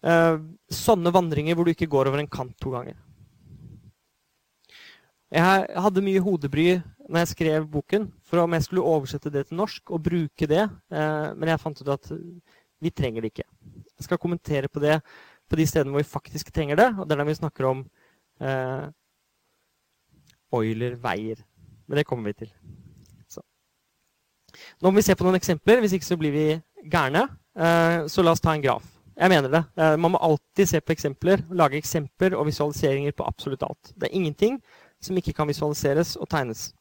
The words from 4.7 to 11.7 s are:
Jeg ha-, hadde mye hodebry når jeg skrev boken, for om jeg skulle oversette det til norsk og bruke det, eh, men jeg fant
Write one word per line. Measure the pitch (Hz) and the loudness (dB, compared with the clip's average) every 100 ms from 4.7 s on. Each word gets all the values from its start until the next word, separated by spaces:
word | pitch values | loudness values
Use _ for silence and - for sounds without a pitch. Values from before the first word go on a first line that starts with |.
| - - - _ _ _ | -20 -20 -20 _ _ _
Jeg | 160 | 2
ha-, | 175 190 - - 196 | 4 4 2 0 0
hadde | 190 196 | 2 2
mye | 190 | 0
hodebry | 185 175 139 143 170 180 170 - - | 2 0 -2 2 2 2 -2 -20 -4
når | 165 | -2
jeg | 170 | 0
skrev | - 160 156 156 | 0 0 0 -2
boken, | 151 - 202 214 - _ | -6 -2 -2 -2 -12 _
for | 170 | 0
om | 170 165 | 2 0
jeg | - | 0
skulle | 185 185 | 0 2
oversette | 160 131 147 151 | 0 -2 -8 -6
det | 143 139 | -6 -6
til | 165 | -6
norsk | 208 - - | -6 -8 -8
og | 170 160 | -4 -2
bruke | 170 156 - 156 | -2 -4 -4 0
det, | 156 214 | 2 0
eh, | - _ 156 151 151 151 - | -6 _ -4 -2 -2 -6 -4
men | 160 | -2
jeg | 160 | -2
fant | 160 | -4